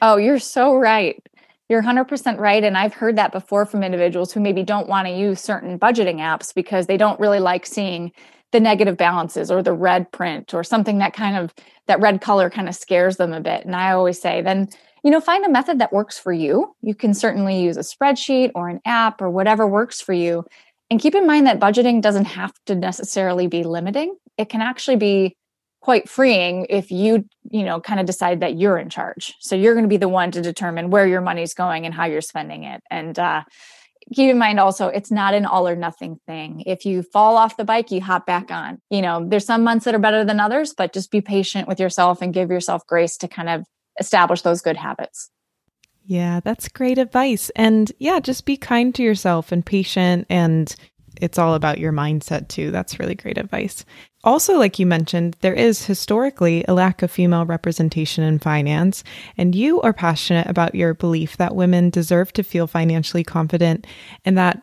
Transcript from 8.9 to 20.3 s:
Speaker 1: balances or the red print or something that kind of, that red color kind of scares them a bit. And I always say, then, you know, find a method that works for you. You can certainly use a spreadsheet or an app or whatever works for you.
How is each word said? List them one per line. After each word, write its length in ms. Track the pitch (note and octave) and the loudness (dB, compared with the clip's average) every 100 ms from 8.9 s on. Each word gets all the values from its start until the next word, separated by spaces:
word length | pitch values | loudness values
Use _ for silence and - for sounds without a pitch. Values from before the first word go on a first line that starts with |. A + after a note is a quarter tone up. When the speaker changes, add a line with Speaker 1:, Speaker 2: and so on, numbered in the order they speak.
| F#3 | 2
Speaker 1:
balances 540 | F3 F3 E3 - E3+ | 0 0 -4 -4 -2
or 120 | F#3 | 0
the 100 | F3+ | 0
red 380 | E3+ F3+ F3+ F3 | 0 2 0 -2
print 420 | - F3+ D3 - | -8 -8 -8 -8
or 100 | E3+ | -8
something 340 | E3+ A3 G#3 G3+ | -2 0 0 0
that 140 | G3 | -2
kind 240 | - G#3 G3 | -2 -4 -4
of, 160 | E3+ - _ _ - | -6 -10 _ _ 0
that 140 | F#3 | 2
red 200 | G#3+ F#3+ | 4 2
color 280 | A3 G3+ F3+ | 2 2 2
kind 200 | G#3 F3+ | -2 -8
of 60 | |
scares 420 | F3+ - F3+ F#3 F#3+ | -8 -2 2 2 0
them 160 | E3+ | -4
a 80 | D#3+ | -4
bit. 240 | E3 F3 | -6 -6
And 100 | F#3 | -6
I 180 | F3+ F#3+ | -2 0
always 280 | F#3 F3+ F3+ | 2 0 0
say, 220 | F3+ F3 | -4 -2
then, 260 | F#3 G3 G3 - _ _ | -2 -2 -2 -8 _ _
you 80 | D4 | 2
know, 100 | D#4 | 2
find 240 | D#4+ F#4+ | 2 0
a 60 | G4 | 4
method 300 | B3+ C4+ C4+ | 2 2 0
that 120 | A3+ | 2
works 260 | G3+ G#3 - | 0 -2 -6
for 140 | F#3 | -4
you. 420 | E3+ D3 G3 G4 - | -2 0 0 0 -6
You 140 | G#3+ | -6
can 200 | G#3 G#3+ | -2 0
certainly 460 | G3 A3+ G3+ G3 F#3+ | 0 0 0 -2 0
use 160 | F3 - | 0 -2
a 40 | |
spreadsheet 720 | - - C#4 C4+ - C4 B3+ | -8 -2 0 0 0 0 0
or 140 | F3 F3 | -2 -8
an 120 | F3 | -8
app 360 | A3+ A#3 A3 A3 | -2 0 0 -2
or 80 | F#3 | -4
whatever 380 | F#3 G3+ G#3+ G#3 | 0 2 2 2
works 340 | G3+ A#3+ - | 2 -2 -6
for 120 | - | -4
you. 320 | F3 E3+ | -2 0